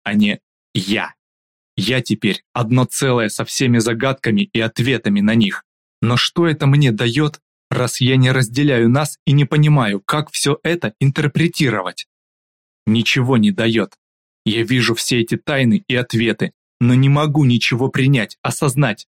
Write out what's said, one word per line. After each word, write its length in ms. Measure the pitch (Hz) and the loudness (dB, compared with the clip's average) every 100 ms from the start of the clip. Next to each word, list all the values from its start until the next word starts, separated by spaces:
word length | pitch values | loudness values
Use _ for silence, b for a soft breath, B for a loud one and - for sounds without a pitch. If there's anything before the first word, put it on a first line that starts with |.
а 80 | - | -4
не 280 | 104 104 - _ _ _ | 0 0 -2 _ _ _
"я". 400 | 110 95 107 85 - _ _ _ _ _ - | -8 -4 -4 -4 -10 _ _ _ _ _ -8
Я 260 | 95 127 | -2 -2
теперь 400 | 123 107 107 90 - | -2 -2 -2 -4 -6
одно 320 | - 110 127 | -6 0 0
целое 440 | 123 - 139 123 107 | 0 -2 0 0 -2
со 160 | - | -4
всеми 340 | 113 - 131 120 | -8 -2 0 2
загадками 640 | 110 117 135 131 120 104 101 | 0 -2 -2 -2 -2 -2 -2
и 80 | 117 | -2
ответами 600 | 113 - 127 120 107 101 | -4 -2 -2 -2 0 0
на 140 | 101 | 2
них. 300 | 113 101 - - _ _ _ | 2 0 -2 -12 _ _ _
Но 140 | 110 120 | -2 0
что 300 | - - 170 | -2 0 0
это 200 | 151 143 | 0 2
мне 260 | 143 139 | 4 2
дает, 480 | 107 120 120 151 - _ _ _ | 2 -2 0 -2 -4 _ _ _
раз 300 | 127 123 - | -4 -4 -2
я 160 | 123 131 | 0 2
не 140 | 127 | 2
разделяю 600 | 131 117 120 147 123 117 | 0 -2 0 0 2 2
нас 280 | 131 151 - | 2 -2 -4
и 80 | - | 0
не 140 | 143 143 | 2 2
понимаю, 560 | 151 151 147 110 101 | 2 4 4 2 -2
как 260 | - 151 151 | -4 -4 -4
все 280 | - - 143 | -4 -2 -2
это 280 | - 170 107 - | -2 -4 -6 -2
интерпретировать? 1080 | 139 139 147 - 165 - 131 107 90 - - _ _ _ _ _ _ _ | -2 0 -2 0 -2 0 -2 -2 -6 -10 -16 _ _ _ _ _ _ _
Ничего 540 | - 113 110 - 123 127 | -2 0 0 0 0 2
не 140 | 104 | 2
дает. 440 | 95 117 113 110 _ _ _ _ _ - | 0 0 -2 -4 _ _ _ _ _ -4
Я 140 | 110 | -4
вижу 320 | 113 131 113 | -2 0 0
все 260 | 113 - 117 | -2 -2 -2
эти 160 | 117 - | -2 -4
тайны 480 | - 143 123 104 - | -4 0 2 0 0
и 60 | |
ответы, 580 | 123 123 117 113 101 92 - _ _ | -4 -2 -2 -2 -2 -6 -8 _ _
но 140 | 120 | 2
не 160 | 127 135 | 4 4
могу 340 | 147 151 147 | 2 2 2
ничего 460 | 139 120 - 120 135 | 2 2 0 -2 -2
принять, 480 | - 135 139 101 - | 0 2 2 0 -6
осознать, 640 | 131 - 151 127 139 104 - | -8 -4 -2 0 0 -2 -10